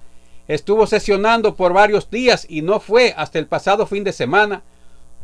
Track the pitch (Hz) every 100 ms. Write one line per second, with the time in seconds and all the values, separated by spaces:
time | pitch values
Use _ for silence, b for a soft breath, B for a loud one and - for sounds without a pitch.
0 | b b b b b 151 - 214 214 214
1 | - 196 208 233 214 165 180 180 208 208
2 | - 220 247 190 - 156 160 208 - 220
3 | 240 - 151 165 - 156 196 208 190 202
4 | 196 - 123 180 208 190 - b b b
5 | b -